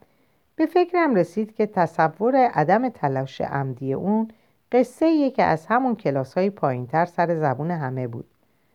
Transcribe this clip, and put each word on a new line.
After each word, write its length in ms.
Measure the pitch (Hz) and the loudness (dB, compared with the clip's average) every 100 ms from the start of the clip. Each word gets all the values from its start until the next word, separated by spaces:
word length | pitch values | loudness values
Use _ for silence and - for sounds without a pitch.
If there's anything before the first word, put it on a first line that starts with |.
| _ _ _ _ _ - | _ _ _ _ _ -4
به 100 | 320 | 0
فکرم 480 | 359 349 359 320 | 2 2 0 2
رسید 400 | 202 170 214 214 | 2 0 -4 -6
که 120 | - 214 | -4 -2
تصور 680 | 190 165 - 160 160 226 262 | 0 0 0 0 0 0 2
عدم 520 | 240 151 151 214 254 | 2 2 2 2 0
تلاش 520 | - 143 135 135 - | -4 -4 -2 -4 -6
عمدی 520 | - 139 135 123 135 | -6 -4 -4 -6 -4
اون 360 | 135 180 214 220 - _ _ _ | -2 -2 -2 -4 -10 _ _ _
قصه‌ایه 580 | 247 254 - 320 311 269 | 0 0 0 2 2 2
که 120 | 254 | 2
از 240 | 175 160 - | 2 0 0
همون 300 | 240 262 214 | 0 0 -2
کلاس‌های 540 | 147 139 127 180 196 | -2 -2 -2 -2 -2
پایین‌تر 540 | 196 147 123 123 160 | -2 -2 -2 -2 -2
سر 300 | 175 - 170 | 0 0 -2
زبون 360 | 165 147 123 160 | 0 0 -2 -4
همه 380 | 170 131 131 123 | -4 -6 -6 -6
بود. 180 | 117 - _ _ _ _ | -8 -14 _ _ _ _